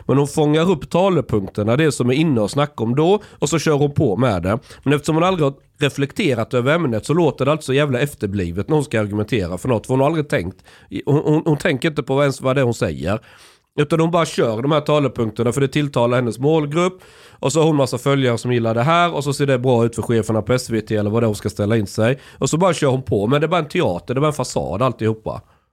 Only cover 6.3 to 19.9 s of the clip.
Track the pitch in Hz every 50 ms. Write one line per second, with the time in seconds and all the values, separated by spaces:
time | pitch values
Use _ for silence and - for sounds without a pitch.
6.3 | 127 110 110 - - 123 120 135 151 175 165 135 113 107 - - 147 170 175 147
7.3 | 120 - 131 131 156 151 - - 131 139 151 147 127 117 143 143 - - 104 101
8.3 | 95 101 90 85 85 98 98 - 156 151 139 - - 113 107 101 101 107 107 -
9.3 | - 110 92 82 90 87 - 123 123 104 - - 127 135 135 147 165 160 143 -
10.3 | - 131 87 90 - - _ - - - - _ - - - - 135 151 - 147
11.3 | 151 156 156 165 151 139 - 196 147 123 - 165 147 151 127 - 135 139 147 139
12.3 | 131 - 131 131 131 143 131 120 117 - 123 95 78 65 67 87 104 113 - -
13.3 | - - - - - _ _ _ _ - 147 147 170 160 160 170 170 170 165 160
14.3 | - - 160 117 110 110 123 143 156 147 147 156 147 151 143 127 - - 117 110
15.3 | 104 - 117 120 113 139 139 131 - 151 147 139 143 127 117 120 123 127 127 117
16.3 | 104 117 131 147 160 160 151 143 147 165 175 180 180 - - - - - - -
17.3 | - - - 135 131 160 151 160 156 143 135 123 - 120 - 143 139 139 135 123
18.3 | 117 113 - 123 123 120 113 113 113 117 120 156 165 170 175 175 165 151 131 143
19.3 | 135 - 143 139 135 123 123 131 127 117 117 117